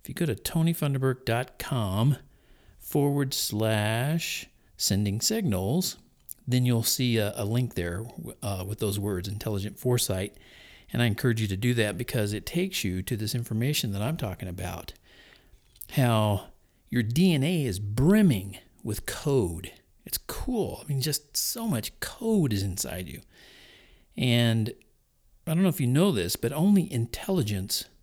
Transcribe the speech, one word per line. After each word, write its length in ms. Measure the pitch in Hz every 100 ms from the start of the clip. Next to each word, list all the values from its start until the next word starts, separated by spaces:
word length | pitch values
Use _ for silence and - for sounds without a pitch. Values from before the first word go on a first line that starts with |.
if 80 | -
you 60 | -
go 100 | 165
to 100 | -
tonyfunderburk 880 | - 165 165 165 147 135 131 127
dot 340 | - 117 131 -
com 580 | - 131 104 95 120 135 - _ _ - - -
forward 560 | - 151 143 143 135
slash 1120 | - - 104 110 110 104 113 139 165 - - - _ _ -
sending 460 | - 196 208 202
signals, 760 | - 220 202 190 190 254 277 - _ _ - - -
then 200 | 123 123
you'll 180 | 117
see 340 | 113 - 127 110
a, 160 | 104 117
a 100 | 101
link 300 | 120 123 -
there, 300 | 87 90 117 - 165 -
uh, 220 | 104 98 95
with 120 | 107
those 200 | 107 98
words, 300 | 101 92 98
intelligent 500 | 98 - 101 104 -
foresight. 560 | 127 123 - 92 95 - - - - - -
And 100 | -
I 40 | 120
encourage 360 | 196 131 113
you 60 | 107
to 100 | 95
do 160 | 120 120
that 220 | 104 98
because 360 | 120 123 104
it 120 | 104 -
takes 380 | 170 185 -
you 180 | 98 92
to 120 | 95 113
this 180 | 107
information 600 | 120 117 110 127 147 117
that 80 | 98
I'm 160 | 107 160
talking 320 | 110 92 92
about, 440 | 92 92 87 - - _ - - - _ - _ _ -
how 560 | - 127 113 107 98 - - _ _ _
your 140 | 123
D 300 | 110 127 190
N 100 | 156
A 200 | 139 180
is 160 | 135 90
brimming 760 | 104 110 143 208 202 107 98 - _ _
with 220 | - - -
code. 680 | - 151 135 92 82 - - _ _ -
It's 140 | -
cool. 640 | - - - 247 175 -
I 40 | 151
mean, 140 | 139
just 340 | 139 147 _ -
so 300 | - 240 226
much 340 | 131 - -
code 540 | - - 226 214 147
is 80 | 104
inside 460 | 98 90 - 90 92
you. 140 | - - - - - - - - _ _ -
And 560 | 127 120 117 113 110 - _ _ _ _ _ _ -
I 80 | 160
don't 80 |
know 60 | 190
if 120 | 147
you 60 | 123
know 240 | 135 202
this, 240 | 127 87 -
but 180 | 117
only 400 | 139 190 202 -
intelligence 920 | 120 117 - - 190 107 101 98 - - _